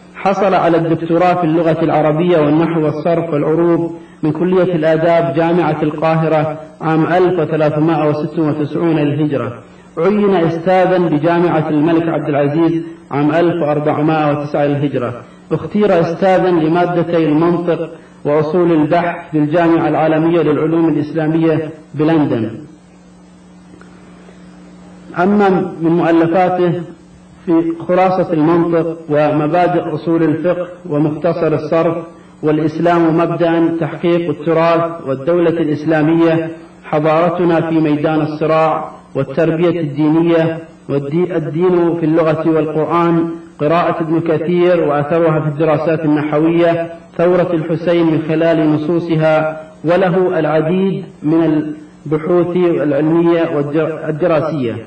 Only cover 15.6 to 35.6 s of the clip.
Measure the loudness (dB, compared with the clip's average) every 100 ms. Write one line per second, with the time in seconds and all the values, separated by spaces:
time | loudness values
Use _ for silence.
15.6 | -4 -2 2 2 0 0 2 2 2 0
16.6 | 0 0 0 -2 -2 0 0 2 2 0
17.6 | -2 -4 -6 -12 -20 -10 -2 0 0 0
18.6 | 2 2 2 0 0 -6 -6 -2 0 2
19.6 | 2 2 2 0 0 2 2 2 2 0
20.6 | 0 0 0 0 -2 -4 -2 0 0 0
21.6 | -4 -12 -12 -4 0 2 0 -2 -4 -8
22.6 | -16 -20 -20 -20 -20 -20 -20 -20 -20 -20
23.6 | -20 -20 -20 -20 -20 -20 -20 -20 -20 -20
24.6 | -20 -20 -20 -20 -10 -2 2 4 4 2
25.6 | -2 -2 0 2 4 4 4 2 2 2
26.6 | 0 -2 -6 -16 -20 -20 -20 -12 0 0
27.6 | 0 -4 -2 2 2 2 0 0 2 2
28.6 | 2 0 -2 -6 -2 0 2 0 0 2
29.6 | 2 0 -2 -6 -2 0 0 0 -2 -2
30.6 | -6 -12 -6 -2 -2 -2 -2 0 0 -2
31.6 | 0 0 0 -2 -8 -18 -20 -6 -2 0
32.6 | 0 0 0 2 2 2 0 0 0 2
33.6 | 0 0 -4 -4 -2 0 -2 -4 -2 0
34.6 | 2 2 -2 -6 -8 -4 -2 0 0 0